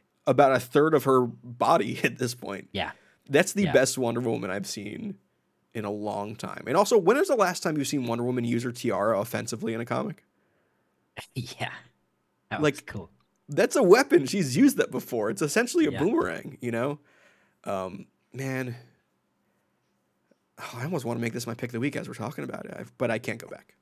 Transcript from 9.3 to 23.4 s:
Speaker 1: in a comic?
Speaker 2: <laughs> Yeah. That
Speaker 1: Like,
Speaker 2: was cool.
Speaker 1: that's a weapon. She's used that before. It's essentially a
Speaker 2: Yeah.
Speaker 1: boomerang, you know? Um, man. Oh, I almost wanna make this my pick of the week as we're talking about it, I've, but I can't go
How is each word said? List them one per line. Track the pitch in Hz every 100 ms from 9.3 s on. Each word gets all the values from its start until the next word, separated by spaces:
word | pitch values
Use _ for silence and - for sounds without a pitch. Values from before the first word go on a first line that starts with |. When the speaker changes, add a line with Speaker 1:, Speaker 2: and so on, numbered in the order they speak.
| 110 113 113 113
Speaker 1:
in | 113
a | 123
comic? | 123 143 - _
Speaker 2:
<laughs> | _ _ _ _ _ _ _ _ - -
Yeah. | - 92 - 110 - - _ _ _ _ _ -
That | 107
Speaker 1:
Like, | 151 139
Speaker 2:
was |
cool. | - 104 82 _ _ _ -
Speaker 1:
that's | 147 247 285
a |
weapon. | 185 233 277 170 135
She's | 202 139 139
used | 277 180
that | -
before. | 123 - 120 104
It's | -
essentially | 151 214 240 349 294
a |
Speaker 2:
Yeah. | -
Speaker 1:
boomerang, | 175 320 90 80 - -
you | 120
know? | 117 135 147 _ _ _ _ _ _
Um, | - 98 92 95 - _ _
man. | 127 135 131 127 120 - _ _ _ _ _ _ _ _ _ _ _ _ _ _ _ _ -
Oh, | - 120
I |
almost | 143 165 120
wanna | 120
make | 117
this | 120 117
my | 117
pick | 120
of |
the | 117
week | 143 -
as | -
we're |
talking | 117 110 -
about | 139 - -
it, | -
I've, | - -
but | 120
I | 113
can't | 117
go | 110